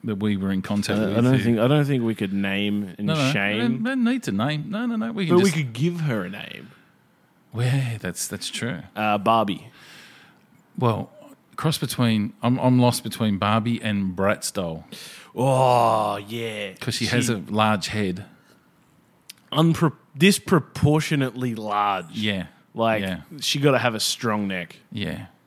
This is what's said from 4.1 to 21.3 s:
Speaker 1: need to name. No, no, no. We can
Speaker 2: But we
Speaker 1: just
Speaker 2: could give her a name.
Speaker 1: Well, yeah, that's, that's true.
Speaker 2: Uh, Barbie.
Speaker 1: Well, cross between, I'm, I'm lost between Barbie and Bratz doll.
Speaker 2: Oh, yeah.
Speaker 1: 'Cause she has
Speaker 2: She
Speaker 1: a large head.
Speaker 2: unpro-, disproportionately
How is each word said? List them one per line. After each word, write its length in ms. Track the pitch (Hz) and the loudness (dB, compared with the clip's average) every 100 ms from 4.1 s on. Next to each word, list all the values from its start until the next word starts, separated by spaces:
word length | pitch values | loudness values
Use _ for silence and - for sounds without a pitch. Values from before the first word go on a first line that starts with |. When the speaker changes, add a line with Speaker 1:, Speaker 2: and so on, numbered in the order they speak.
Speaker 1:
need 120 | 262 | 0
to 80 | - | -2
name. 340 | 98 127 151 151 | -2 0 -2 -4
No, 160 | 202 240 | -6 -4
no, 100 | 226 | -4
no. 160 | 226 | -4
We 140 | 220 175 | -4 4
can 80 | 175 | 4
Speaker 2:
But 80 | |
we 60 | 196 | 6
Speaker 1:
just 40 | 160 | 2
Speaker 2:
could 180 | 131 | -4
give 280 | 113 165 175 | -2 -2 0
her 220 | 151 110 | -2 -2
a 60 | 90 | -4
name. 420 | 98 - - - - _ _ _ _ _ _ _ | -10 -12 -14 -18 -20 _ _ _ _ _ _ _
Speaker 1:
Well, 120 | 113 123 | -2 0
yeah, 320 | 135 127 110 | 0 0 -4
that's, 300 | 92 87 - | -6 -6 -8
that's 220 | 90 - | -8 -8
true. 320 | - 117 82 90 - | -6 -6 -6 -10 -2
Speaker 2:
Uh, 220 | 107 104 | 0 2
Barbie. 500 | 101 113 104 95 - - - - - - - _ _ _ _ - | 4 2 2 -4 -10 -20 -20 -20 -20 -20 -20 _ _ _ _ -2
Speaker 1:
Well, 340 | 123 104 - - - - _ - | 0 0 -6 -14 -20 -20 _ -4
cross 220 | 156 156 | -2 -2
between, 560 | 131 - 117 110 104 - | -4 0 2 2 0 -2
I'm, 160 | 120 127 | 0 2
I'm 200 | 127 127 | 4 6
lost 240 | 123 117 | 4 2
between 340 | 113 - 110 98 | -6 -2 0 2
Barbie 440 | 101 110 113 117 | 2 2 0 -2
and 340 | 110 101 95 87 | -2 -2 -2 0
Bratz 360 | 98 104 - | 0 0 -4
doll. 320 | - 87 80 - - - - - - | -4 -4 -6 -12 -18 -18 -18 -14 -2
Speaker 2:
Oh, 800 | 131 131 131 123 117 110 104 101 | 2 4 4 6 6 4 0 -4
yeah. 560 | 101 117 113 107 101 | -8 -8 -8 -8 -10
Speaker 1:
'Cause 200 | 95 - 117 | -8 -6 -4
she 100 | 110 | 0
has 180 | 120 120 | 0 0
Speaker 2:
She 60 | |
Speaker 1:
a 40 | 110 - | -2 -2
large 380 | 107 107 107 - | 2 2 2 -2
head. 380 | 107 98 90 - - _ _ _ _ _ _ _ _ - - _ | -2 -2 -4 -10 -20 _ _ _ _ _ _ _ _ -20 -20 _
Speaker 2:
unpro-, 420 | 143 165 160 165 - _ 135 | 2 2 4 0 -2 _ 2
disproportionately 1400 | 185 196 - 180 - - 147 156 151 151 131 | 4 4 2 0 0 0 2 2 2 0 -2